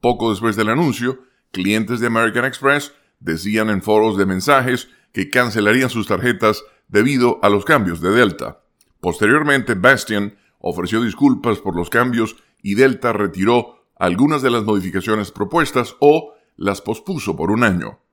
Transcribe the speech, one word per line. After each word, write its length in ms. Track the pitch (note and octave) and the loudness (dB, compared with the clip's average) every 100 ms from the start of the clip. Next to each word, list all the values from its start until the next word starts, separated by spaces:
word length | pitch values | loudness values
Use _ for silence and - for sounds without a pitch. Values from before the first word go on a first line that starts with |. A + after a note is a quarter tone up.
Poco 280 | A#2+ A#2+ A2+ | 0 0 0
después 280 | G2 A2+ G#2 | 0 0 0
del 100 | G#2+ | 0
anuncio, 560 | A#2+ E3 A#2 B2 C3 _ _ _ | 2 0 0 -4 -6 _ _ _
clientes 500 | - F#2+ G#2+ G#2+ A#2+ | -6 -2 0 -2 -2
de 60 | A#2 | -2
American 360 | A2+ A2+ A2+ | 0 0 0
Express 500 | B2+ C3+ C#3 C#3+ C#3+ _ _ _ | -4 -2 0 0 -2 _ _ _
decían 480 | - E2 F#2 G#2+ A2 | -6 -6 -2 0 0
en 120 | G2+ | -2
foros 360 | F#2+ G#2+ A2 G2 | 2 2 4 2
de 80 | G2 | 0
mensajes 640 | F#2 G2 C#3 B2+ B2+ - _ _ | 0 2 2 2 -4 -6 _ _
que 160 | - D3 | -8 -2
cancelarían 600 | B2 B2 A2 G#2 A#2+ C3 | 0 0 0 2 2 0
sus 160 | A#2 G2+ | -4 -4
tarjetas 560 | F#2+ B2 G2+ A2 G#2+ - _ _ | -2 0 0 0 0 -6 _ _
debido 500 | G2+ A#2+ C#3 A#2+ - | 0 2 2 2 2
a 80 | G2+ | 0
los 140 | G2+ | 0
cambios 380 | G2 D3+ F#2+ E2+ | 2 0 0 -2
de 100 | F2 | 0
Delta. 480 | A#2 A2 D2 A#1 - _ _ _ _ | 2 2 0 -12 -14 _ _ _ _
Posteriormente, 760 | F2+ E2 G#2+ C#3 D3 C#3 A2+ G#2 | -6 -2 0 2 2 -2 0 0
Bastian 640 | G2 C3+ - G#2+ G2+ - _ _ | 2 2 0 -4 -4 -10 _ _
ofreció 420 | - E2 F2+ A2 | -8 -6 -4 -2
disculpas 580 | A#2 F#2 C#3 B2+ A#2+ G#2 | -2 2 2 2 0 -2
por 160 | - E2+ | -4 -6
los 140 | F2 | 0
cambios 460 | A#2 B2 A#2+ A2 - _ _ | 0 2 0 -2 -6 _ _
y 140 | G2+ G2 | -4 2
Delta 380 | C3+ B2 A#2+ | 4 4 -2
retiró 720 | G#2+ G2+ F#2 G2 A#2+ A2+ - _ _ | -2 -2 0 2 2 0 -12 _ _
algunas 440 | F2+ F2 C#3+ D#3 | -2 2 2 2
de 100 | C3 | 0
las 140 | A#2+ G#2+ | 0 0
modificaciones 680 | G#2 F#2 F#2+ G#2+ A2 G2+ | -2 -2 -6 -2 -4 -4
propuestas 640 | - G2 E3 D#3 B2+ A#2+ - | -6 -2 0 0 -2 -4 2
o 320 | D3 D#3 - - _ - | 4 4 0 -20 _ -6
las 240 | G2 G2 | -4 -4
pospuso 560 | - A2+ - F3 - D2 | -6 -8 -6 -8 -6 -4
por 120 | E2 | -2
un 140 | G#2+ | 0
año. 380 | A#2+ F2+ A1+ - _ | 0 0 -6 -16 _